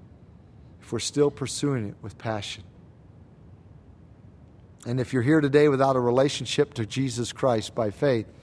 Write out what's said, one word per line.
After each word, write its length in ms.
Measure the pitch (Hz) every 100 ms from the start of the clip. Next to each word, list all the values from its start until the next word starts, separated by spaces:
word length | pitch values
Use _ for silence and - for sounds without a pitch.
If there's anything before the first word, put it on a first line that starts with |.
| - - - - - - - -
if 120 | -
we're 80 | 117
still 320 | - - 143
pursuing 560 | - 123 - 147 131 104
it 80 | -
with 160 | 107 -
passion. 440 | 117 110 101 - - - - - - - - - - - - - - - - - - - - - - - -
And 140 | 123
if 120 | 123
you're 120 | 131
here 180 | 117 160
today 260 | 143 139 151
without 260 | 135 135 131
a 40 |
relationship 760 | 120 123 139 - 120 - 147 -
to 100 | 107
Jesus 480 | - 135 117 117
Christ 400 | - 139 113 104
by 160 | - 110
faith, 380 | 95 143 120 104 -